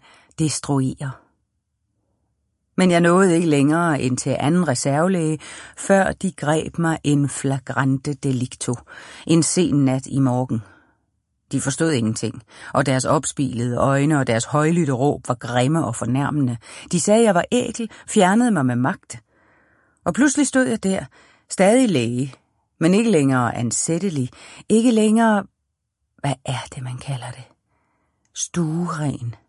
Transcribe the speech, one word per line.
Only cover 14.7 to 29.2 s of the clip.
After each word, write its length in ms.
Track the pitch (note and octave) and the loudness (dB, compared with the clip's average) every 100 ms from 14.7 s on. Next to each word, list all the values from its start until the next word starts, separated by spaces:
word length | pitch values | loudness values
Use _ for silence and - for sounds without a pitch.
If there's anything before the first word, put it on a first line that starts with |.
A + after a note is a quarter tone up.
| F3 C#3+ | 2 0
råb 340 | B2 C#3+ C3 - | 0 0 -2 -4
var 80 | B2 | -6
grimme 500 | A#2+ B2 B2+ D#3+ A#2+ | -4 0 0 0 -2
og 100 | A#2+ | -4
fornærmende. 640 | A#2+ C3 C#3+ D3+ B2+ A#2 - - - | -4 -2 -2 -2 -2 -4 -12 -20 -6
De 80 | F3 | -2
sagde, 240 | - A3 | 2 4
jeg 120 | A3+ F3 | 4 2
var 100 | - | 0
ækel, 380 | B3 - - A3+ - - | -2 -2 -6 -10 -12 -2
fjernede 440 | G#3+ F3+ G#3+ B3 | 2 4 4 2
mig 140 | F#3 C3 | 2 0
med 100 | A#2+ | 0
magt. 480 | C3+ F#3+ - - - _ _ _ _ _ _ _ - | -2 -4 -10 -20 -20 _ _ _ _ _ _ _ -4
Og 80 | |
pludselig 340 | G3+ D4 D4+ C4 | 0 2 2 0
stod 180 | C4 B3 | 0 0
jeg 180 | A3 | 0
der, 220 | F#3+ F#3+ - _ _ _ - | -2 -4 -6 _ _ _ -8
stadig 400 | - F#3+ B3 B3+ | 2 4 6 4
læge, 440 | C#3+ A#2 B2 B2+ - _ _ _ - | 2 0 -2 -6 -10 _ _ _ -2
men 140 | E3 | 2
ikke 180 | G3 A#3 | 4 4
længere 440 | E3 C3+ C3 A#2 - | 4 4 2 0 -2
ansættelig, 760 | A#2+ - - E3+ G3 D3 B2+ - - - - | -4 -4 -4 -2 -2 -4 -6 -8 -20 -16 0
ikke 220 | A3 B3 | 2 4
længere, 520 | A3 G#3+ A3 A3+ G#3 G3 _ _ _ _ _ _ _ | 4 4 4 4 2 -2 _ _ _ _ _ _ _
hvad 160 | C#3 C3+ - | -6 -4 -6
er 140 | B2 - C3+ | -8 -10 -12
det, 80 | |
man 140 | B2 B2+ | -12 -12
kalder 340 | - C3 B2 | -10 -10 -10
det? 120 | B2 - _ _ _ _ _ _ _ _ - | -16 -20 _ _ _ _ _ _ _ _ -12
Stueren, 1000 | - F3 D#3 E3 E3+ D#3+ D3 B2+ | -8 -4 -2 -2 -4 -4 -4 -4